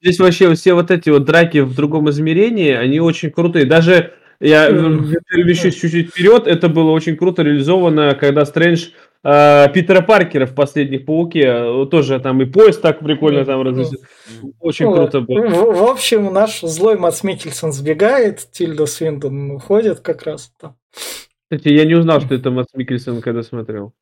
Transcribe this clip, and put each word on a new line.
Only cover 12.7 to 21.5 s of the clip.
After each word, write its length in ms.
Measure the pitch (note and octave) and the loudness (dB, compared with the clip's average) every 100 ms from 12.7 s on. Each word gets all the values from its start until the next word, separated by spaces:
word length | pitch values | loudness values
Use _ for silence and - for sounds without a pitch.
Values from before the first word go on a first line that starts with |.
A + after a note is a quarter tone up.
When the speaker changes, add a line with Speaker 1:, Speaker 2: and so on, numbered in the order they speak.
| - | 4
Speaker 1:
так 180 | E3 D3 | -2 -2
прикольно 400 | D3+ D3 D3+ C#3+ | -4 -2 0 0
Speaker 2:
Мгм. 60 | C3+ | -2
Speaker 1:
там 120 | C3 | -2
Speaker 2:
Мгм. 80 | C3 | -4
Speaker 1:
разлетел. 300 | B2+ B2 C3 _ _ - | -4 -6 -8 _ _ -20
Speaker 3:
Мгм. 280 | A2+ C#3 _ | -20 -20 _
Speaker 1:
Очень 260 | E3 - A#3 | -8 -2 0
Speaker 2:
Ну, 80 | F3 | 0
Speaker 1:
круто 260 | C#3 C#3 | 0 -2
было. 260 | B2 B2+ A#3 | -2 -2 0
Speaker 2:
в, 300 | E3+ A3 F3+ | 2 2 2
в 40 | A3+ | 0
общем, 440 | C4 - A3 G3 | 0 -2 -2 0
наш 280 | F#3+ G#3+ - | 0 -2 -4
злой 360 | E3 D#3+ G#3+ G#3 | -8 -2 0 2
Мадс 260 | F3 E3 | -2 -4
Миккельсен 480 | G3 F#3 D#3+ - D#3+ | -8 -8 -12 -8 -8
сбегает, 760 | C3+ C#3+ D#3 G#3 C4+ A#3 - - | -6 -6 0 0 0 -2 -4 -18
Тильда 340 | - E3+ D3+ D3 | -8 -6 -4 -6
Свиндон 680 | - D#3+ C#3+ C#3 C#3 C#3+ | -4 -8 -6 -8 -8 -10
уходит 500 | C#3 - G3+ A3 E3 | -12 -2 0 0 -4
как 220 | - - | -8 -8
раз 280 | - D3+ - _ | -8 -12 -18 _
там. 160 | D3+ _ _ - - - - _ _ | -20 _ _ -18 -18 -18 -20 _ _